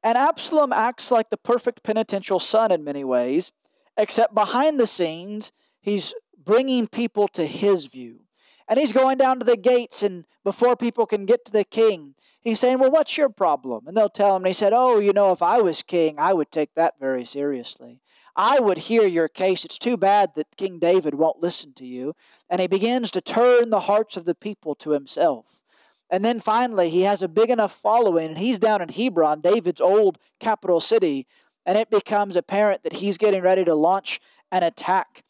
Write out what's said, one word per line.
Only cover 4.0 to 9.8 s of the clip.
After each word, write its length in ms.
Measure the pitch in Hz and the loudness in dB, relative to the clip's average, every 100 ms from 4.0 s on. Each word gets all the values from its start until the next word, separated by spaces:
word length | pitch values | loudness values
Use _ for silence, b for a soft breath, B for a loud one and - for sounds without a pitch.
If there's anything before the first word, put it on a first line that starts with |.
| 208 - 180 | -2 0 0
behind 440 | 208 208 240 311 285 | 0 0 2 0 0
the 100 | 220 | -2
scenes, 680 | - 170 160 190 208 - _ _ _ | -2 -6 -6 -14 -16 -16 _ _ _
he's 340 | 202 202 - 480 _ | -4 -4 -6 -14 _
bringing 520 | _ 143 226 269 254 214 | _ 0 2 2 -2 -2
people 420 | - 233 214 202 | -4 -4 0 -2
to 160 | - | -2
his 400 | 151 - 202 185 | -6 -2 0 0
view. 400 | 135 131 120 117 _ b b b - | -2 -18 -18 -20 _ b b b -2
And 100 | 226 | 0
he's 140 | 294 | 2
going 260 | 262 262 262 | 2 2 2
down 220 | 262 254 | 2 2
to 60 | |
the 100 | 233 | 0
gates, 480 | 233 208 247 | 2 2 2